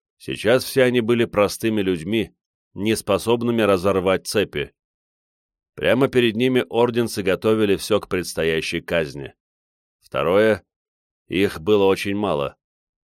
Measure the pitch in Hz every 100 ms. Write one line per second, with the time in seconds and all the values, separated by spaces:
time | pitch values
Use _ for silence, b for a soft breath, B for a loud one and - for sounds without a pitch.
0 | _ _ - - 104 127 - 135 127 123
1 | 113 117 113 104 98 - 113 107 95 87
2 | 80 110 92 _ _ _ _ 90 104 107
3 | - 98 110 117 117 117 104 95 95 95
4 | 90 92 - 110 92 73 69 _ _ _
5 | _ _ _ _ _ _ _ - 85 117
6 | 139 123 120 107 127 127 - 113 120 117
7 | 113 - 95 90 110 110 104 92 - 104
8 | - 92 85 - 82 80 - 85 - 85
9 | 76 71 65 - _ _ _ _ _ _
10 | _ 67 76 98 110 101 - _ _ _
11 | _ _ - 85 98 82 78 104 98 95
12 | 101 101 104 76 67 - _ _ _ _